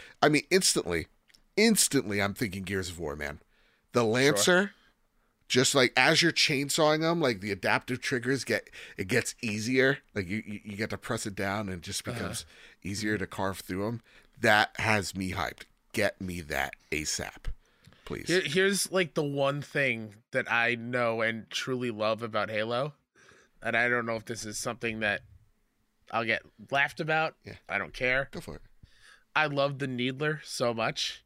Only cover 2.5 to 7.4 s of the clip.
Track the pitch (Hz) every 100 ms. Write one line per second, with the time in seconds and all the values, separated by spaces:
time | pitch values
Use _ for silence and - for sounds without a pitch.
2.5 | 98 92 98 90 85 78 76 73 76 _
3.5 | _ _ _ _ 123 113 123 139 - 185
4.5 | 180 202 _ _ _ _ _ _ _ -
5.5 | 123 135 139 127 127 135 151 165 - -
6.5 | 139 139 - 151 156 165 170 135 98